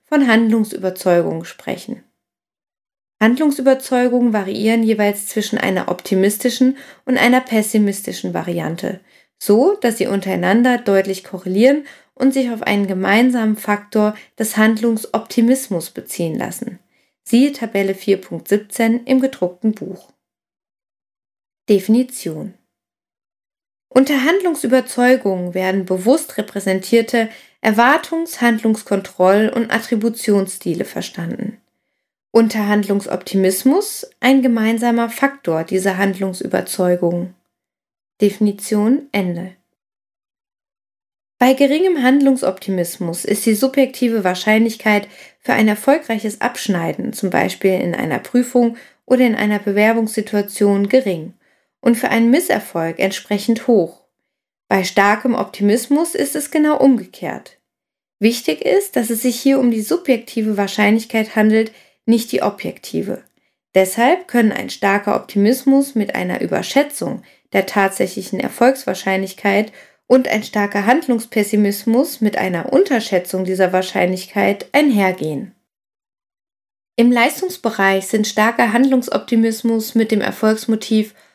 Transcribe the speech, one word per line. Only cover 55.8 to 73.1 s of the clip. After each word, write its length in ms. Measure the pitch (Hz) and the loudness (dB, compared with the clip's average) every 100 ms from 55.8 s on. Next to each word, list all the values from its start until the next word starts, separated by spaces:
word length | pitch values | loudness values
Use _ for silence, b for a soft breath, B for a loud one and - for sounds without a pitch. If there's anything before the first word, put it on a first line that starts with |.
| - 285 339 | 2 0 0
ist 220 | - 277 302 | -2 -4 -4
es 140 | 294 | -4
genau 260 | 311 302 302 | 0 2 4
umgekehrt. 840 | 277 233 180 - 170 139 - _ _ _ _ _ _ - | 4 2 0 -10 -10 -10 -14 _ _ _ _ _ _ -2
Wichtig 420 | 214 240 - 302 | 0 0 -2 -2
ist, 360 | - 392 403 247 | 0 0 0 -2
dass 120 | 220 | -2
es 140 | 226 | -2
sich 180 | 254 240 | -2 0
hier 180 | 269 269 | 2 2
um 120 | 247 | 2
die 100 | 220 | 0
subjektive 800 | 208 349 330 233 - 233 214 202 | -2 -2 0 -2 -2 -4 -2 -2
Wahrscheinlichkeit 760 | 196 - 208 220 226 226 220 220 | -2 0 2 2 0 -4 -2 2
handelt, 360 | 214 220 220 b b b | 2 2 0 b b b
nicht 280 | - 226 - | 0 0 0
die 100 | - | -2
objektive. 800 | 208 202 175 - - 160 - - - _ _ _ _ | -2 -4 -8 -12 -10 -8 -6 -8 -14 _ _ _ _
Deshalb 540 | 190 185 220 247 370 370 | 2 2 2 2 2 0
können 240 | 240 220 | 2 2
ein 160 | - 185 | 0 -8
starker 480 | - 202 202 202 - | -4 0 0 0 -2
Optimismus 800 | - 202 208 262 269 269 277 | -2 0 2 2 2 2 2
mit 200 | 226 202 | -2 -4
einer 280 | - 180 - | -4 -4 -4
Überschätzung 800 | 170 - 185 269 285 - 180 - b b b | -4 -4 -2 0 -2 -4 -8 -8 b b b
der 100 | 196 | -4
tatsächlichen 760 | 190 208 196 - 190 190 180 185 | -2 0 0 0 -4 -6 -8 -6
Erfolgswahrscheinlichkeit 1300 | - - 240 269 - 190 202 190 190 - 202 196 220 B B B - | -6 0 2 2 -4 -6 -4 -4 -4 -4 0 0 -2 B B B 2
und 200 | 262 254 | 2 2
ein 160 | 214 | -4
starker 440 | 214 214 202 202 202 | -4 -2 -2 0 0
Handlungspessimismus 1300 | 285 320 233 - 220 208 208 202 202 - 226 320 - | 0 0 -2 -2 -2 0 2 0 0 0 0 0 0
mit 160 | 214 - | -2 0
einer 360 | 190 175 - | -2 -4 0
Unterschätzung 720 | 269 392 240 - | 2 2 0 0